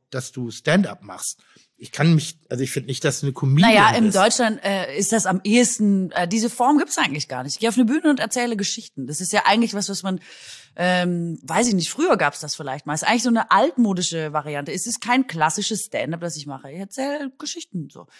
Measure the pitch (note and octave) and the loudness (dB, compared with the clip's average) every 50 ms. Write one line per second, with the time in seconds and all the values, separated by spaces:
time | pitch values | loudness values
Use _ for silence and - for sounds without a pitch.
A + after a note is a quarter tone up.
0 | _ _ - C3 B2+ - - C3 B2 A#2 A2 - - D3+ D#3 G3 G3+ B2 G2+ - | _ _ -10 -10 -10 -10 -10 -10 -8 -8 -10 -8 -2 2 4 4 4 2 -2 -12
1 | - G2+ F#2+ F2 - - - _ _ _ _ _ _ _ _ - - - - - | -16 -18 -14 -10 -10 -10 -10 _ _ _ _ _ _ _ _ -20 -20 -12 -4 0
2 | C#3+ E3 E3+ D#3 - - - _ _ - - B2 C3+ C3 - D3 B2 B2 C3 - | 4 4 4 4 2 -2 -10 _ _ -10 -6 -4 -4 -4 -4 -6 -6 -6 -6 -2
3 | - D3+ B2+ - - C#3 C3 - - C3+ C3+ D3 F#3 A3+ A3 G#3 G3+ A3 - - | -2 -2 -2 -2 -4 -6 -4 -2 0 2 4 6 6 8 8 8 6 6 4 4
4 | A3+ G#3+ F#3+ G3 F#3+ A3+ A#3 - B3 A3 G#3+ - - G3 G3 G3 F3+ - C#3 D3+ | 4 4 4 4 4 4 4 2 0 0 -2 -2 -4 -4 -2 -2 -4 -4 -4 -4
5 | G3 - - A3+ - F#3 F#3+ F#3 - G#3 G#3 A#3+ B3 - - - G#3+ G3+ G3 F#3+ | -2 0 0 0 0 0 -2 -2 0 2 4 4 4 4 2 0 2 2 2 2
6 | F#3 E3 - - F3+ F3 F#3+ A3+ A3 A#3 - - B3 B3 D4+ D4 - - - - | 0 -2 -2 -2 -2 0 0 0 0 -2 -2 0 2 4 4 4 4 2 -2 -2
7 | C#4+ - - D#3 - - C3 B2+ B2+ C#3+ - - G#3 A3+ G#3+ A#3+ B3+ G#3+ C4 D#4+ | -2 -2 -2 -4 -8 -8 -8 -8 -8 -8 -8 -4 -2 -2 2 2 2 2 2 2
8 | - D#4 D4 B3 D#3 - - B3+ A#3+ A#3+ A#3 G3+ G3 - - - A3 - _ - | 2 2 2 2 0 -2 -2 -2 -2 -2 -2 -2 -4 -4 -6 -8 -10 -14 _ -12
9 | C3+ A#2+ D3+ D3 F#3 E3+ - G#3 - - G3+ A3 A#3 A3 - G3+ G3+ - G3 - | -10 -8 -8 -8 -6 -2 0 2 4 4 4 4 4 0 0 -4 -6 -6 -6 -6
10 | - G3 F#3 F3 - - - - - - - - - _ _ - F3 F3+ F3+ F3+ | -4 -4 -4 -6 -8 -12 -20 -20 -20 -20 -20 -20 -20 _ _ -2 0 2 2 2
11 | F3+ F3+ F3 E3+ E3+ E3+ D#3+ - - - D#3+ F3+ A#3+ B3 G3+ F#3 D#3+ - - - | 2 0 0 -2 -2 -4 -6 -8 -8 -4 0 0 2 2 2 0 0 -2 -2 -2
12 | D4+ F#4 C#4+ G3+ D#3+ C#3+ - - - D3 - - D#3 C#3 C3 D3+ - - D3 D#3 | 2 2 2 4 2 0 -2 -2 -10 -10 -10 -10 -8 -8 -10 -8 -6 -6 -6 -2
13 | - - G#3+ A#3+ A3+ B3 A#3 A3+ - - - G3 A3+ D#4 E4+ - A#3+ G#3 F#3+ F3+ | 0 0 0 2 2 2 2 2 2 4 4 4 4 4 4 2 2 2 2 0
14 | F3+ - E3 E3 D#3 D3+ D3 D#3 C#3+ D3+ D3 C#3+ C#3+ D3 C#3 F#3+ - A#3+ A3+ - | -2 -4 -4 -4 -4 -4 -4 -4 -4 -4 -6 -6 -6 -6 -6 -6 -6 -6 -8 -6
15 | - A3 B3 C4 C4 C4 - E3 D3+ D#3+ - - G#3 - A3 G3 - - - A2 | -2 0 0 0 0 0 0 0 0 0 0 0 -4 -4 -4 -6 -6 -6 -4 -4
16 | A2+ C3 E3 E3+ E3+ F3 D3 D3+ C#3+ C#3+ C#3 C3+ - C#3 C#3+ F3 G3 G3 - - | -4 -4 -6 -6 -6 -8 -8 -8 -12 -12 -14 -14 -14 -16 -14 -14 -14 -12 -8 -8
17 | C4 C#4+ C#4+ D4+ D4 C4+ C4 - - D4 - F4 D#4+ _ - F3+ D3+ - - - | -6 -6 -6 -6 -8 -10 -12 -12 -12 -12 -10 -12 -12 _ -10 -10 -10 -10 -14 -20
18 | - _ _ - | -20 _ _ -20